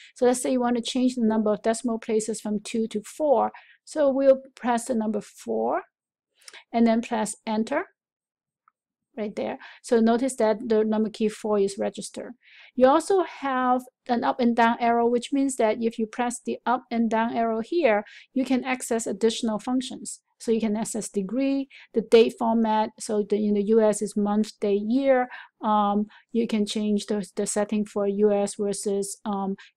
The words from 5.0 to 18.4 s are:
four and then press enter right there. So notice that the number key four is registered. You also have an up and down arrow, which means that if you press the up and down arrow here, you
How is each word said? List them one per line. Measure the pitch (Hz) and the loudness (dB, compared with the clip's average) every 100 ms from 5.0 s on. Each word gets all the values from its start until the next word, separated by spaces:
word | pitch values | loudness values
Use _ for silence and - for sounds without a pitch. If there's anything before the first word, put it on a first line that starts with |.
| 214 208 | -2 -4
four | - - 233 220 233 320 - _ _ _ _ _ - - - | -8 -14 -6 -4 -2 -4 -6 _ _ _ _ _ -20 -20 -4
and | 233 233 | 2 4
then | 226 | 2
press | 233 226 214 - - | -2 -4 -6 -6 -6
enter | 220 220 294 392 _ _ _ _ _ _ _ _ _ _ _ _ - | -4 -2 -4 -6 _ _ _ _ _ _ _ _ _ _ _ _ -10
right | 214 - | -8 -6
there. | 214 269 - - | -8 -8 -14 -14
So | - 233 | 0 4
notice | 226 233 262 254 | 4 4 0 0
that | 214 214 226 | 0 0 0
the | 214 | 2
number | 220 214 214 | 2 0 -2
key | - 220 | -2 -4
four | 214 220 208 | -2 -2 0
is | 196 202 | 0 -2
registered. | 202 202 - - 208 - _ - - - | -6 -6 -12 -12 -14 -16 _ -20 -10 2
You | 254 | 4
also | 311 320 392 | 4 2 0
have | 330 - 277 254 254 254 254 _ - | 0 -4 -4 0 2 0 -2 _ -4
an | 240 269 | -2 -2
up | 269 | 0
and | 240 233 | 2 4
down | 233 233 | 2 2
arrow, | 240 233 233 | 2 2 2
which | 240 - | 0 -2
means | 277 277 - | -2 0 0
that | 220 220 | 0 0
if | 226 226 | -2 -2
you | 220 | -4
press | - 247 240 - | -4 -4 -4 -6
the | - - | -6 -2
up | 233 - | -2 -2
and | 233 226 | -2 0
down | 220 233 233 | 0 0 0
arrow | 226 220 | 0 -2
here, | 220 339 269 208 - - - | -2 2 4 2 0 -12 -8
you | 262 | -4